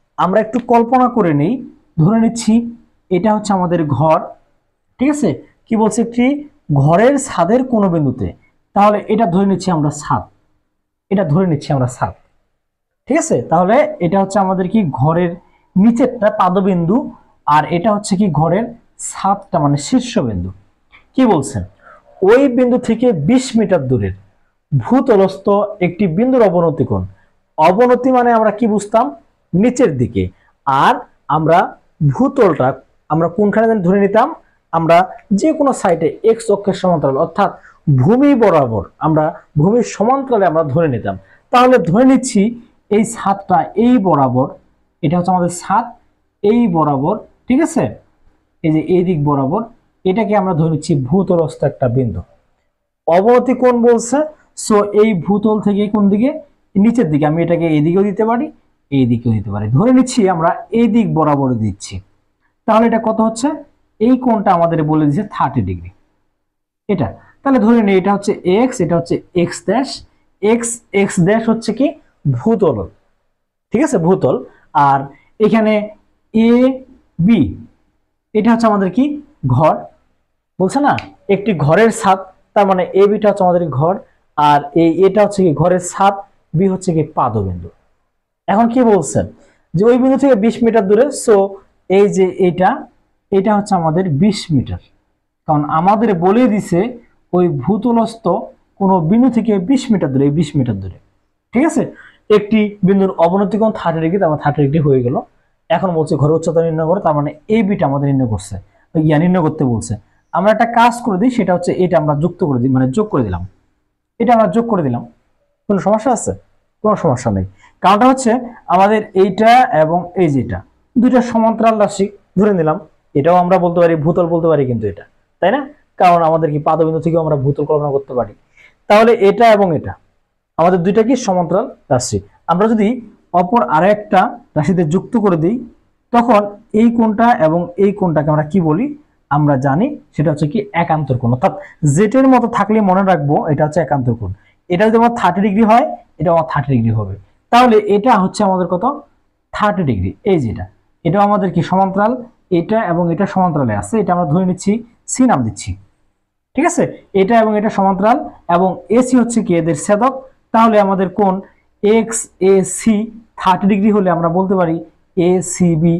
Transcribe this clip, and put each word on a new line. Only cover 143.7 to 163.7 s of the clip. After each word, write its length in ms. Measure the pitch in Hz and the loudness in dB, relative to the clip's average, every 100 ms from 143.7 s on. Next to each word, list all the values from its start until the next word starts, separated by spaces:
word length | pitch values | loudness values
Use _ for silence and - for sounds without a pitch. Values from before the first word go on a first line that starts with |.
| 175 156 | -2 -2
একান্তর 300 | 143 127 113 | -2 -2 -4
কোণ। 120 | 95 98 _ _ - | -6 -12 _ _ -6
এটা 100 | 175 220 | 0 2
যদি 100 | 226 | 2
আমার 120 | 233 233 | 2 0
thirty 220 | 185 175 208 | -2 0 0
degree 160 | 190 214 | 2 4
হয়, 140 | 233 294 - _ - | 4 2 -6 _ -4
এটা 100 | 165 | 0
আমার 140 | 165 156 | 0 0
thirty 180 | 147 131 127 | -4 -2 0
degree 180 | 113 110 | 0 -2
হবে। 160 | 98 98 - _ - | -4 -12 -18 _ 0
তাহলে 240 | 240 247 214 - 202 | 2 4 4 2 0
এটা 160 | 254 220 | 2 2
হচ্ছে 180 | 185 - 202 | 0 -2 0
আমাদের 200 | 185 175 | 0 -2
কত? 120 | 180 240 - - _ _ _ _ | -2 -4 -6 -14 _ _ _ _
থার্টি 300 | - 208 202 151 | -4 -2 -2 -2
degree। 220 | 98 95 - - | -2 -4 -4 -2
এই 80 | 180 117 | 0 -2
যেটা, 200 | 92 90 _ _ _ 165 | -8 -12 _ _ _ -2
এটাও 180 | 190 202 | 0 2
আমাদের 220 | 208 190 165 | 0 -2 -2
কি 60 | - | -2
সমান্তরাল, 400 | 185 190 190 214 254 - _ - 170 | 0 0 0 -2 -2 -10 _ -4 -2
এটা 200 | 170 220 190 | 0 -2 -2
এবং 120 | 170 175 | -2 -2
এটা 120 | 170 196 | -2 -2
সমান্তরালে 400 | 190 180 151 123 104 | 0 0 0 -2 -4
আছে, 140 | - 226 | -4 -2
এটা 100 | 180 175 | -2 -2
আমরা 120 | 170 | 0
ধরে 120 | 165 185 | 0 -2
নিচ্ছি 220 | 180 - 220 - _ - | -2 -2 -4 -6 _ -8
সি 100 | - 254 | 0 2
নাম 80 | 160 113 | 2 -2
দিচ্ছি, 220 | - - 92 _ _ _ _ _ _ _ - | -6 -12 -12 _ _ _ _ _ _ _ -2
ঠিক 100 | 330 | -2
আছে? 120 | - 151 - _ 190 | 0 -4 -6 _ -2
এটা 140 | 190 226 | 2 2
এবং 80 | 220 208 | 2 0
এটা 100 | 214 202 | -2 -2
সমান্তরাল 400 | 196 185 208 285 - - - 175 | -2 0 0 0 -4 -12 -4 0
এবং 140 | 185 175 - 226 | 0 -4 -4 -4
এসি 160 | 247 254 | 0 0
হচ্ছে 180 | 233 226 190 | 2 -2 -2
কি 60 | 170 | -2
এদের 180 | 165 156 - | -2 -4 -2
ছেদক। 280 | 208 254 262 - _ _ | 0 0 -4 -16 _ _
তাহলে 220 | 226 226 208 196 | 2 4 4 2
আমাদের 220 | 190 185 180 | 0 -2 0
কোণ 140 | 196 190 - _ _ - | -2 -2 -8 _ _ -4
এক্স 360 | 202 226 226 - - - 185 | 2 2 0 -6 -10 -2 2
এ 20 | 196 185 - | 2 0 -2
সি 200 | - 208 226 - _ - | 0 0 -2 -12 _ -6
থার্টি 240 | 190 185 196 | -2 2 2